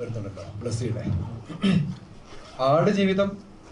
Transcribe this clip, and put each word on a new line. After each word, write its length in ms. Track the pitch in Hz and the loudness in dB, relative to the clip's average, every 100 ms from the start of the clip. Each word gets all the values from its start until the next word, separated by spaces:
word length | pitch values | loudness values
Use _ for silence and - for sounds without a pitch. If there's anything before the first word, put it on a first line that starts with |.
വരുന്നുണ്ട് 280 | 113 113 98 | -8 -6 -8
കേട്ടോ, 300 | - - 101 | -10 -12 -8
ബ്ലസ്സിയുടെ. 440 | 117 107 113 - - - - 117 - 165 196 156 - - - - - - - - | -4 -2 -2 -4 -2 -2 -4 -8 -12 -2 2 4 2 -4 -12 -20 -18 -16 -12 0
ആടുജീവിതം, 760 | 135 151 180 196 196 190 202 - - - - | 4 6 6 4 4 4 0 -2 -12 -20 -10